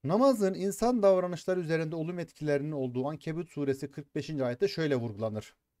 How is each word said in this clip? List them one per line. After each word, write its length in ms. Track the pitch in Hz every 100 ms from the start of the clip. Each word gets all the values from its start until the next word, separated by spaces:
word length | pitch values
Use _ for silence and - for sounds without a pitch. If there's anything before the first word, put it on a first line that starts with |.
Namazın 500 | 135 202 269 240 196
insan 480 | 175 196 190 233 247
davranışları 580 | 202 185 180 170 - 185
üzerinde 360 | 160 160 160 165
olum 220 | 160 180
etkilerinin 540 | 165 - 151 143 147
olduğu 360 | 151 131 123 135
Ankebut 420 | 156 - 160 160
suresi 400 | - 139 135 135
kırk 240 | - 143
beşinci 300 | 156 147 151
ayette 240 | 123 123 196
şöyle 280 | - 160 131
vurgulanır. 600 | 117 101 110 107 - _ _ _